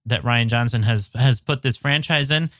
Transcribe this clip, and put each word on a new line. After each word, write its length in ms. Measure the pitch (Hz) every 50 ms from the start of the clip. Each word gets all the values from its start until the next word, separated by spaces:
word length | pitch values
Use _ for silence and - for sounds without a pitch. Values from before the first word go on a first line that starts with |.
| _
that 180 | 110 117 107 -
Rian 240 | 120 120 117 117
Johnson 360 | 113 113 120 120 117 117 117 107
has, 260 | 113 113 104 98 - -
has 240 | 117 131 135 123 -
put 200 | - - 151 131
this 160 | - 131 110
franchise 540 | - - 143 143 151 - - 165 147 143 139
in, 180 | 156 156 165 156 - -